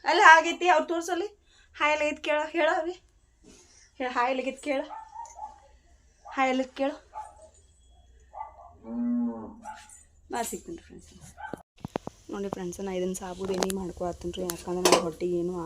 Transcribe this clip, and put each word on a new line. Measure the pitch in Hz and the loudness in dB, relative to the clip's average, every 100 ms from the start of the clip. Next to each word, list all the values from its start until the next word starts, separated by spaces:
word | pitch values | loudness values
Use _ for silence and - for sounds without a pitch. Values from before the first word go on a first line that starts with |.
| - | 2
ಅಲ್ಲಿ | 339 359 | 10 12
ಆಗೈತಿ, | 320 330 - 349 | 12 8 2 4
ಅವ್ರು | 311 311 | 4 4
ತೋರ್ಸಲ್ಲಿ. | 339 339 339 415 - _ _ - - | -2 -2 -4 -4 -8 _ _ -16 -2
ಹಾಯ್ | 294 | 0
ಎಲ್ಲಿ | 302 302 | 2 0
ಐತ್ | 294 311 | -2 -2
ಕೇಳ, | 302 311 330 | 0 0 0
ಹೇಳ | 311 359 | 2 2
ಅವಿ. | 330 359 _ _ _ _ - - - - - - | -2 -8 _ _ _ _ -20 -20 -20 -20 -20 -8
ಹೇಳ, | 254 247 | -4 0
ಹಾಯ್ | 247 | 0
ಎಲ್ಲಿ | 262 262 | 0 -4
ಐತ್ | 262 294 | -6 -4
ಕೇಳ. | 269 302 - - - - - 855 - - - _ - _ _ - | -4 -4 -10 -16 -14 -16 -14 -16 -16 -20 -20 _ -20 _ _ -10
ಹಾಯ್ | - 262 | -2 0
ಎಲ್ಲಿ | 262 262 | 0 -2
ಐತ್ | - | -4
ಕೇಳು. | 277 302 - 855 - - - - - _ _ - - - - - - - - - - 120 240 120 117 113 - - 855 - - - - _ - | -4 -4 -14 -16 -16 -18 -20 -20 -20 _ _ -20 -20 -20 -20 -14 -14 -16 -20 -20 -10 -4 0 0 -2 -4 -12 -14 -16 -16 -18 -20 -20 _ -10
ನಾ | 240 220 | -8 -6
ಸಿಗ್ತೀನಿ | - - - | -8 -12 -16
ರೀ | - | -16
ಫ್ರೆಂಡ್ಸ್. | - - - - - 784 - - _ - - - - - | -20 -20 -20 -20 -16 -12 -14 -16 _ -10 -10 -10 -18 -12
ನೋಡಿ | 202 202 | -8 -8
ಫ್ರೆಂಡ್ಸ್, | 196 180 180 196 | -8 -8 -8 -6
ನಾ | 185 | -4
ಇದನ್ನ | 180 185 | -4 -6
ಸಾಬೂದು | 185 180 190 185 | -10 -10 -6 -2
ಎಣ್ಣೆ | 185 190 | -2 -4
ಮಾಡ್ಕೊಳತ್ತೀನಿ | 180 - 180 175 175 180 | -6 -6 -6 -6 -8 -8
ರೀ, | 180 | -8
ಯಾಕಂದ್ರೆ | 170 185 180 180 | -8 -6 2 4
ನನ್ನ | 175 175 | 4 2
ಹೊಟ್ಟೆಗೆ | 156 180 175 | -4 -4 -2
ಏನೂ | 170 180 | -4 -6